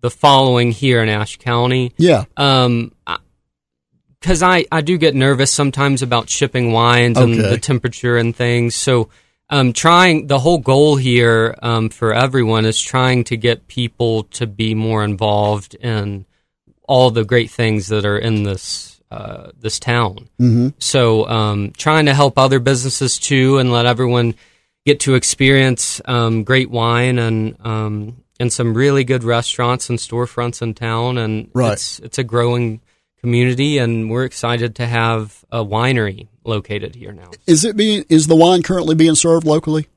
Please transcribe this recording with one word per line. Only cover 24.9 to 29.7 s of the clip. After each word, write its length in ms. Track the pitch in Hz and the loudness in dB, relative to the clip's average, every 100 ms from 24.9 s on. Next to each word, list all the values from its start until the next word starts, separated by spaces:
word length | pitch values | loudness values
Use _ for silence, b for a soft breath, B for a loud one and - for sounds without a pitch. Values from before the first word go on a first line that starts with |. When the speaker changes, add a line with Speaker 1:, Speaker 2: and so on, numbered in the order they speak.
| 147 | 0
Speaker 1:
to 140 | - | 2
experience, 880 | 127 - - 135 135 131 127 - - | 0 0 0 2 4 2 0 -6 -8
um, 400 | - 123 113 113 | -4 -2 0 -2
great 260 | 107 131 127 | 0 0 0
wine 480 | 120 117 117 127 123 | -2 0 0 0 0
and, 380 | 117 113 110 107 | -2 -2 -4 -8
um, 520 | 110 110 107 107 107 120 _ _ | -8 -6 -6 -8 -10 -16 _ _
and 140 | 123 | -6
some 200 | - 120 | -2 -2
really 280 | 110 139 139 | 0 2 0
good 200 | 127 131 | 0 -2
restaurants 640 | 117 117 117 - 120 | 0 -2 -4 -4 -2